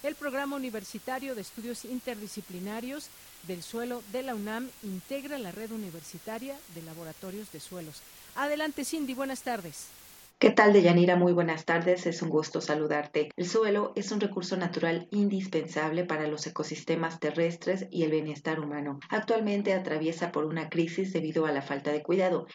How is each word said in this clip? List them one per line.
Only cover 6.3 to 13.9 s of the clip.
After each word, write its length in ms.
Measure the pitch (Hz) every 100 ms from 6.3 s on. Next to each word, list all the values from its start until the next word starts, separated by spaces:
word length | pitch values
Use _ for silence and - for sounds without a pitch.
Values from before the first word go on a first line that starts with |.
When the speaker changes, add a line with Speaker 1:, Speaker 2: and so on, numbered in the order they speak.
| 226 262 277 - 165
Speaker 1:
de 60 |
laboratorios 720 | 160 160 165 156 190 196 208
de 80 | 156
suelos. 420 | - 180 160 143 - - - -
Adelante, 480 | 285 294 311 285
Cindy, 300 | 262 320 269
buenas 300 | 254 269 262
tardes. 420 | - 233 170 - - - - - - -
Speaker 2:
¿Qué 100 | 220
tal, 240 | - 208
Deyanira? 420 | 202 175 175 180 180
Muy 160 | 180
buenas 320 | 175 165 160
tardes, 420 | - 170 175 180 175
es 160 | 160
un 80 | 165
gusto 300 | 151 151 160
saludarte. 720 | 156 151 151 147 147 151 151 -
El 100 | 180
suelo 460 | 220 214 208 -